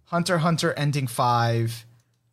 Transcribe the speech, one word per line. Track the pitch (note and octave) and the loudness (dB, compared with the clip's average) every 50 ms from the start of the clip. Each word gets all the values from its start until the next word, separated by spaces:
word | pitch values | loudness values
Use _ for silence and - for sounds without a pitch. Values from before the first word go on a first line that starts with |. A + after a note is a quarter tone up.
| _ | _
Hunter | _ F3 E3+ E3+ F#3 F3+ | _ -4 -2 0 0 0
x | E3 | 2
Hunter | D3+ F3 E3 D3+ E3+ E3 - | 2 2 0 0 0 -2 -2
ending | - C#3+ D3 C3+ D3 C3 B2 | -2 -2 -2 -2 -2 -4 -4
five. | - - B2+ A#2+ A#2+ A#2+ A#2 A#2 A#2 A#2 A#2 A2+ A#2 - - - _ _ _ _ _ _ _ _ | -2 0 2 2 2 4 2 2 2 0 -2 -2 -4 -8 -14 -20 _ _ _ _ _ _ _ _